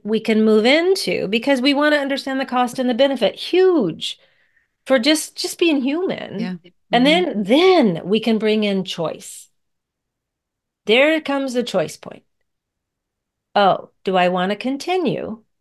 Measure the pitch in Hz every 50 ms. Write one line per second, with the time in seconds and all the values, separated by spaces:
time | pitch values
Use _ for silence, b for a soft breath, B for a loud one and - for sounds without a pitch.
0 | _ 208 220 220 220 - 220 214 220 220 214 214 208 247 277 320 339 370 392 370
1 | - 190 175 - - 185 208 233 233 277 277 254 240 285 277 277 294 302 294 294
2 | 277 277 277 269 - 269 269 269 269 262 247 254 247 240 247 262 254 247 240 226
3 | 277 269 277 233 233 - - - - - - 359 370 381 359 311 214 165 - -
4 | - - - _ _ _ _ _ _ _ _ _ _ _ _ _ _ - 262 262
5 | 226 294 311 302 - - _ - 370 370 - - 359 339 302 277 233 277 285 339
6 | 381 339 185 - - - - 190 175 180 185 175 _ - _ _ _ _ - 240
7 | 254 285 320 359 370 320 220 208 208 175 240 302 359 381 370 339 247 208 170 160
8 | - 175 208 220 220 233 220 214 220 214 214 214 214 208 196 190 185 185 - -
9 | 165 151 - - - - - - - _ _ _ _ _ _ _ _ _ _ _
10 | _ _ _ _ _ _ _ _ _ _ _ _ _ _ _ _ _ - 214 247
11 | 277 302 320 311 311 - 277 277 269 269 240 247 226 - - 185 160 160 - -
12 | - - - - _ _ _ _ _ _ _ _ _ _ _ _ _ _ _ _
13 | _ _ _ _ _ _ _ _ _ _ _ 208 202 190 - - - - _ _
14 | _ 202 185 185 180 180 180 180 180 190 208 202 - 254 269 277 - 349 359 370
15 | 339 233 - - - - 220 220 _ _ _ _